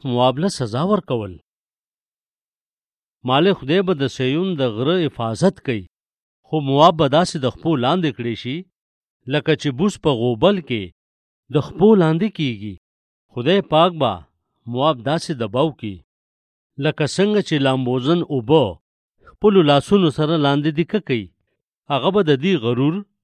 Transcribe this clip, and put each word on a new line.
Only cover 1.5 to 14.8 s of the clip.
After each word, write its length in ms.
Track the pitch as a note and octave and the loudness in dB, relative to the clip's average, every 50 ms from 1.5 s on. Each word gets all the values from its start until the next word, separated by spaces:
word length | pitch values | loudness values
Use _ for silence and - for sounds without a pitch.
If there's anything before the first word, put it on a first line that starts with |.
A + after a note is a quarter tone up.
| _ _ _ _ _ _ _ _ _ _ _ _ _ _ _ _ _ _ _ _ _ _ _ _ _ _ _ _ _ _ _ _ _ _ _ | _ _ _ _ _ _ _ _ _ _ _ _ _ _ _ _ _ _ _ _ _ _ _ _ _ _ _ _ _ _ _ _ _ _ _
مالک 300 | B2 B2+ C#3+ E3 G3+ F#3 | 0 2 2 4 2 0
خدای 260 | - - C3 D#3+ F#3+ | -2 -2 -2 0 0
به 120 | G3 F3 F#3 | 0 0 -2
د 100 | C#3+ C#3 | -2 -2
سیون 420 | B2+ - - B2+ B2+ C#3 D#3+ F#3 F#3+ | -4 -4 -4 -4 -2 -2 -2 -2 -4
د 120 | F3+ C#3+ C3+ B2 | -2 -2 -2 -4
غره 260 | G#2 G#2+ B2 C#3+ F3+ | -2 -2 -2 -2 0
حفاظت 640 | F#3 E3 C#3 - - A#2 A2+ A2+ G#2+ D#3+ G3 - - | 0 -2 -4 -4 -4 -6 -6 -2 0 0 0 0 -2
کوي، 220 | _ - A#2+ G#2 F2+ - _ _ _ _ _ _ _ _ _ _ _ _ | _ -6 -6 -6 -8 -12 _ _ _ _ _ _ _ _ _ _ _ _
خو 80 | - D#3 | -4 -4
مواب 340 | D3 C3+ C3+ C#3+ D#3 F3 F3+ | -2 0 4 6 6 6 6
به 100 | D#3 D#3 C3+ | 4 0 2
داسې 280 | B2+ D#3 F3+ - - E3 | 2 2 0 0 -4 -4
د 80 | C3 B2 | -4 -4
خپو 200 | - - - E3 E3 | -4 -2 -2 -2 0
لاندې 340 | B2+ A#2 B2+ D#3+ F#3 E3+ D3+ | 0 0 0 0 0 -2 -4
کړی 220 | A#2 - A#2 A#2+ A2+ | -4 -4 -6 -6 -6
شي 220 | - - B2 C3+ E3+ F#3+ _ _ _ _ _ _ _ _ _ _ _ _ | -6 -8 -8 -8 -8 -10 _ _ _ _ _ _ _ _ _ _ _ _
لکه 260 | B2 C#3 D3+ - - D#3 | -4 -4 -2 0 0 -2
چې 140 | - - D3 | 0 0 -4
بوس 240 | B2+ A#2+ F3+ G#3+ - - | -2 0 -2 -2 -2 -2
په 120 | - D#3+ | -2 -2
غوبل 500 | C#3 A2 A#2 B2 A#2+ A2 D3 F#3 G3+ F#3+ | 0 0 0 -2 0 2 2 2 2 0
کې 220 | - - B2+ A2 F#2+ F2 _ _ _ _ _ _ _ _ _ _ _ _ | -4 -6 -6 -6 -6 -8 _ _ _ _ _ _ _ _ _ _ _ _
د 60 | A#2 D3 | -4 -4
خپو 280 | C3 - - D3+ F3+ G#3+ | -4 -4 -2 4 6 6
لاندې 360 | A3 G3 E3+ D#3 D#3+ E3 G3+ A3 | 6 6 6 4 2 0 -2 -4
کیږي. 440 | - - D#3 C3 A#2 G2 G#2 G#2+ F#2 - _ _ _ _ _ _ _ _ _ _ _ | -4 -4 -4 -4 -4 -6 -10 -12 -12 -14 _ _ _ _ _ _ _ _ _ _ _
خدای 240 | B2 A#2 C#3 F#3 G3+ | -4 0 0 0 0
پاک 280 | - - D#3 D#3 E3 F#3 | 0 2 2 2 2 2
به 200 | F3 D#3 C#3 A#2 G2 F2 C#2+ _ _ _ _ _ _ _ _ | 2 0 -2 -2 -2 -6 -12 _ _ _ _ _ _ _ _
مواب 300 | A2+ A#2+ B2 | -8 -4 0